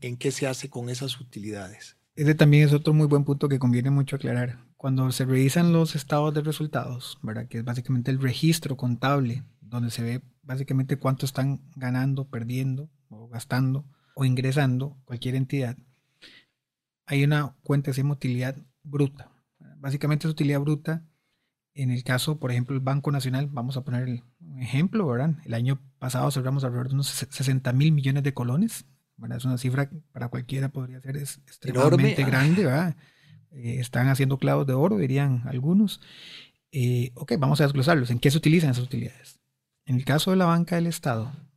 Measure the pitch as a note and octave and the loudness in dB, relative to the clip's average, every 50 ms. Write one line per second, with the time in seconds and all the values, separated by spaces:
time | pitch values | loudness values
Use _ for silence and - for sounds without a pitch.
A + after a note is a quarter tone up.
0 | - B2 A#2+ B2 - C#3 C3 - C#3+ C3 B2+ - - C3+ - B2+ A#2+ A#2+ B2 B2 | -10 -10 -8 -4 -4 -4 -2 -2 -2 -4 -4 -6 -10 -12 -10 -10 -8 -8 -8 -6
1 | C#3 C3 A#2 - C3 - - A2+ G2 G#2+ G#2 G2+ F#2+ F#2 G#2 - - - - _ | -6 -8 -8 -8 -12 -16 -14 -12 -10 -10 -10 -10 -10 -14 -16 -18 -20 -20 -20 _
2 | _ _ - - D3 D3 D#3 D#3 D#3+ D3 D3 D3 D3+ C#3+ D3 D3 D#3 D#3+ D3+ D#3 | _ _ -4 0 2 4 6 8 8 8 10 8 8 6 6 4 2 4 4 4
3 | D3+ C#3+ D3 C#3+ C#3 C#3+ C#3+ C#3+ D3+ C#3+ C#3 C3 C3+ B2 A#2+ B2 B2 C#3 C#3 C#3 | 4 4 4 4 4 2 0 0 0 0 0 2 2 2 2 2 2 2 2 2
4 | C3+ C3+ C#3+ C3+ - - A#2+ B2 B2 B2 A#2+ - - _ _ _ - C3 C3 C3 | 2 0 -2 -6 -4 -2 -2 -2 -2 -4 -6 -10 -16 _ _ _ -4 -2 0 0
5 | C3 B2+ B2+ - C3 B2+ C3 C3 C3+ C3+ - F3 F3 E3+ E3 E3 E3 D#3+ - D3 | 0 0 0 -2 0 0 2 4 4 4 4 4 4 4 6 4 4 2 0 -4
6 | - - D3+ D3 D3+ D#3 D3 D3+ D3 D#3 D3 - D#3 D3+ D3+ C3 B2 C3 B2 B2 | -4 0 0 2 2 2 0 -2 -2 -4 -4 -4 -4 -4 -4 -4 -4 -4 -8 -10
7 | - - - - - A2 A2 A#2 A#2+ B2 - A#2 A2+ B2 A#2+ B2+ A#2+ - C3 B2 | -10 -14 -16 -12 -10 -8 -8 -8 -8 -8 -8 -8 -6 -6 -6 -6 -4 -2 -2 -2
8 | A#2+ C#3 C3 C3 C3+ B2+ B2 - D#3+ D#3+ E3 - - D3 C3 - C3 B2 A#2+ A2+ | 0 0 -2 0 0 -2 -2 2 2 2 2 2 0 -6 -8 -4 -4 -4 -2 -2
9 | - C3 C#3+ C#3+ C3 A#2 A#2 - - - _ _ - G#2+ A#2 A#2+ A#2+ A#2 A2+ - | 0 0 2 2 0 0 -2 -6 -8 -12 _ _ -16 -10 -6 -4 -4 -4 -4 -4
10 | A#2 A#2 A#2+ C3 - - _ _ _ C#3 C3 C3+ C3+ - C#3 C3 C3 C3 C#3+ C3+ | -6 -4 -6 -6 -8 -12 _ _ _ -10 -8 -8 -6 -2 -2 -2 -2 -2 -4 -2
11 | - C3 C3+ - C#3 C3+ - C3+ C3 C#3 C#3 - - - - C3+ B2+ B2 B2+ B2+ | -2 -2 -2 -2 -4 -6 -4 -2 -2 -2 -2 -4 -8 -14 -14 -8 -6 -4 -2 0
12 | C3 C#3 C3+ C3+ C3+ - - A#2 A#2 A#2 B2 C3 C3+ C3+ B2+ C3 D3+ D#3+ _ _ | 0 0 -2 -2 -6 -6 -8 -8 -6 -6 -4 -4 -2 -4 -4 -6 -8 -12 _ _
13 | _ - - G#2+ A2+ A#2+ A#2+ A#2 - - C3 B2+ C3 C3 C3 C#3 D3 - _ _ | _ -20 -20 -20 -18 -14 -14 -12 -8 -4 -2 0 0 0 0 -2 -4 -10 _ _
14 | _ _ - - C3+ C3 B2 B2+ B2+ C3 C3 D3+ C#3 C3 B2 B2+ C3+ D3 - - | _ _ -6 0 0 2 2 2 0 0 2 2 2 2 2 0 -2 -6 -10 -14
15 | _ - B2 A#2 - B2+ B2+ C3 C3 C3 C#3+ C#3 B2+ A#2 - - - _ _ _ | _ -12 -12 -8 -6 -4 -2 -2 -2 -2 -2 -2 -2 -4 -6 -8 -14 _ _ _
16 | _ _ _ _ - - - - _ _ _ _ _ _ _ _ _ _ _ _ | _ _ _ _ -20 -20 -20 -20 _ _ _ _ _ _ _ _ _ _ _ _
17 | _ - C#3 C#3 C#3+ D3 D3+ D3 D3 - - _ _ - C#3 C#3+ C#3 D3 B2+ D#3 | _ -2 0 2 2 4 2 2 0 -2 -8 _ _ -2 0 0 0 -2 -2 0
18 | D#3+ C#3+ C#3+ C3+ - C3 B2 B2 B2+ C3 C3+ C3+ - _ _ _ - D3 C#3 C#3+ | 0 -2 -2 -2 -2 -4 -2 -2 -2 -4 -6 -10 -14 _ _ _ -16 -6 -2 0
19 | C#3+ C3+ - - - - _ _ _ _ _ _ - - - - C#3 C3+ C#3 C#3 | 0 -2 -2 -8 -20 -20 _ _ _ _ _ _ -20 -20 -20 -12 -8 -6 -6 -2
20 | D#3 D3 D3+ D3 - D#3+ D#3 - D3+ C#3+ C#3+ C#3 C#3+ D3+ D3+ D3 - D#3+ D#3+ E3 | -2 0 0 0 -2 -2 -2 0 0 0 0 0 0 0 -2 -2 -2 -4 -6 -6
21 | - - _ _ _ _ _ _ _ _ _ _ _ _ _ - C3+ B2+ B2 B2 | -6 -12 _ _ _ _ _ _ _ _ _ _ _ _ _ -4 -2 -2 -2 -2
22 | B2 - B2+ B2 - D#3 D3+ D3+ - B2 B2 B2 B2 A#2+ C#3 C3 C3 C3+ C#3 C#3+ | -2 0 -2 0 0 -2 -4 -4 -2 -2 -2 -2 -2 -2 -2 -2 -2 0 -2 0
23 | C#3 D3+ C#3+ C#3 B2+ C3 B2+ C3 C#3+ C#3 C#3 B2 A#2+ C3 C3+ C3 B2+ - B2 B2 | 0 0 -2 -2 -2 -2 -2 -2 -2 -4 -4 -6 -6 -4 -6 -6 -6 -4 -4 -4
24 | B2+ B2+ B2 A#2+ - _ _ _ E3+ D#3+ D3 B2+ B2 A2 A#2+ C3+ E3+ G3 - A3 | -2 -2 -4 -6 -8 _ _ _ -20 -18 -14 -10 -8 -2 0 0 0 0 0 0
25 | F#3+ C#3+ A#2+ A#2+ C#3 E3 D#3 - - A#2 B2 - B2 C3 C#3 C3+ - - _ - | 0 0 0 0 0 0 -2 -2 -4 -6 -4 -2 0 0 0 -2 -4 -14 _ -10
26 | C3+ B2+ B2 B2+ C3 C#3+ C3+ C#3 B2+ C3 C#3 C#3+ C3+ B2 A#2+ B2 B2 C3 C3+ C#3 | -8 -4 -2 0 0 0 0 -2 -2 -2 -2 -2 -2 -2 -4 -4 -4 -2 -2 -2
27 | C#3 - - - B2+ - - - C3+ C3 C3 C3 - - B2+ C3+ D3 D#3+ D#3 D3 | -2 -2 -4 -6 -8 -8 -6 -4 -2 0 0 0 0 2 2 4 4 4 4 4
28 | C3+ C3+ C#3 C#3+ C3+ C#3+ C3+ - B2 A#2+ B2+ E3 A3 A3+ - - - _ _ _ | 2 2 0 0 0 -2 -2 -2 -2 -2 0 0 0 0 -2 -6 -16 _ _ _
29 | _ _ _ - A#2 A#2 B2 A#2+ B2 C3 B2+ A#2+ C3 B2+ B2 C3+ C#3 C#3+ - D#3 | _ _ _ -14 -10 -8 -8 -4 -2 -2 -2 -2 -2 -2 -2 -2 -2 -4 -6 -14
30 | - _ - - A#2+ B2 - B2+ B2 - C3+ C3+ C3+ C3+ - C#3+ B2+ B2+ B2+ B2+ | -18 _ -12 -8 -8 -6 -6 -8 -8 -6 -6 -4 -4 -4 -6 -6 -8 -10 -10 -14
31 | B2+ C3+ C#3 D3 C#3+ C3+ - - _ _ - - - C3 B2 B2+ C3+ D3+ E3+ C3 | -12 -10 -8 -8 -8 -10 -12 -14 _ _ -20 -14 -8 -4 2 4 6 6 6 6
32 | C3+ C#3+ - C#3 C3+ C3 C3 C3 C3+ D#3 E3+ G3+ G3 C3 B2+ D3+ F3+ E3+ - - | 6 4 4 2 2 2 4 4 4 4 4 4 4 2 2 0 0 -2 -4 -6
33 | - _ _ _ _ - - - _ _ - C3+ A#2 A#2 A#2+ B2+ B2 - - B2 | -12 _ _ _ _ -20 -20 -20 _ _ -16 -10 -8 -6 -4 -4 -4 -2 0 0
34 | B2+ C3+ C3+ B2 C#3 C3 C#3 C3 C#3 C#3 C#3 D3 D3 C3 B2+ C3 D3+ G3+ A3 G3+ | 2 2 2 2 2 0 0 0 0 0 2 2 0 0 0 2 2 2 2 2
35 | D#3 C3 C3 C#3 C#3+ C#3+ C3 A#2+ A#2+ B2+ C3 B2+ C3 D#3 F3+ G3+ A3 F#3+ - - | 0 0 0 2 2 2 0 0 -2 -4 -6 -4 0 2 4 4 4 2 0 -6
36 | - - - - - - - - - - _ _ _ _ - C3+ B2 B2 B2 B2 | -16 -20 -20 -20 -20 -20 -20 -20 -20 -20 _ _ _ _ -4 0 0 2 2 2
37 | A#2+ B2 B2 - D3 - A#3+ E3+ C3+ C#3 D3 - D3+ C#3 C#3+ C3+ B2+ E3 E3 D3 | 0 -2 -6 -10 -6 -4 -2 0 2 2 4 4 4 2 2 2 2 4 4 2
38 | A#2+ A#2+ A#2+ A#2+ - C#3+ C#3 D#3+ - D3+ D#3+ F3+ D#3+ C#3 B2 A#2+ B2 B2+ - A#2 | 2 0 0 2 2 4 4 4 4 4 4 6 4 4 0 0 -2 -4 -4 -6
39 | A#2+ - - - - - - _ _ _ _ _ _ _ _ _ _ - B2+ B2 | -6 -6 -10 -16 -20 -20 -20 _ _ _ _ _ _ _ _ _ _ -2 -2 0
40 | C3 - C3+ D#3 - F#3+ F#3+ F#3+ F3+ E3 E3+ E3+ E3+ - F3 E3+ E3+ E3+ E3 - | 2 2 2 2 2 2 2 4 4 4 4 2 2 2 0 0 0 0 -2 -4
41 | - D3 A#2 A2 A2 A#2+ - - - - _ | -2 -2 -2 -2 -2 -6 -8 -14 -18 -20 _